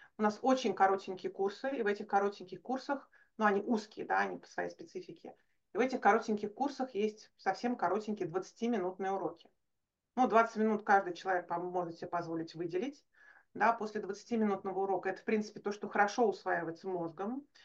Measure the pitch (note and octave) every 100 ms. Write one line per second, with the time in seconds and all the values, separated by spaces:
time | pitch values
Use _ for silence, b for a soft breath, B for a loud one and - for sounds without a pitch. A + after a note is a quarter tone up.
0 | B - G#3+ G#3+ C4 C4 A3 F#3+ F#3+ F#3+
1 | - F#3 F#3 - G3 - C4+ C#4 G#3 G#3
2 | G#3+ G3+ G3+ - F3+ F#3 - C4 - C#4
3 | - b b - G#3+ G3+ A3 A3 - -
4 | F3+ F#3+ G3+ F3+ - - F3 - E3+ F#3
5 | - - - - _ _ _ F#3 C4 B3
6 | A#3 A#3 - G#3 G#3 - C#4 - C4 G3
7 | G#3+ - - _ G3 F#3+ A#3+ B3 F3 G3+
8 | A3 G3+ E3+ F3+ F#3 - A3+ A3+ F3+ F3+
9 | F#3+ F#3+ E3 - - _ _ _ _ _
10 | _ - B3 G#3+ A3+ G#3+ A3 G#3 - G3
11 | F3+ E3+ F#3+ F3+ F3 F3 F3+ F3+ E3+ E3
12 | F3 F3 E3 E3 D#3+ D#3+ E3+ F3+ B3+ -
13 | _ b b b b - G#3+ A3+ G#3+ G#3+
14 | F#3 G3+ - A#3 G#3+ G3 G3 F#3 G3 F#3
15 | F#3+ F#3 - G#3+ G#3+ - G#3 G#3 G#3 G#3+
16 | G#3 - A3+ - F#3 F3 E3 E3 F#3+ F3+
17 | E3 D3+ G3+ C4 - B